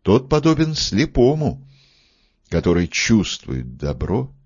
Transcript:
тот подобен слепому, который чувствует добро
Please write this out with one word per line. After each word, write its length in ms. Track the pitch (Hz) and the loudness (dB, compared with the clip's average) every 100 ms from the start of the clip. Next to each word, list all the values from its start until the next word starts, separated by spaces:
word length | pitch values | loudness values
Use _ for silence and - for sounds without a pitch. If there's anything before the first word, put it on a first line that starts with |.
тот 280 | 95 113 135 | 2 2 2
подобен 440 | 151 156 160 156 | 2 2 2 0
слепому, 920 | 151 - 98 - - 120 156 139 - - _ _ _ _ _ _ _ _ | -2 -4 -2 -2 2 2 2 -4 -6 -16 _ _ _ _ _ _ _ _
который 400 | 85 90 87 85 | -2 2 0 0
чувствует 880 | - - 113 90 - - 65 62 64 | -2 2 2 2 -8 -8 -8 -8 -8
добро 580 | 71 65 - 104 131 - | -8 -6 -4 -4 -6 -14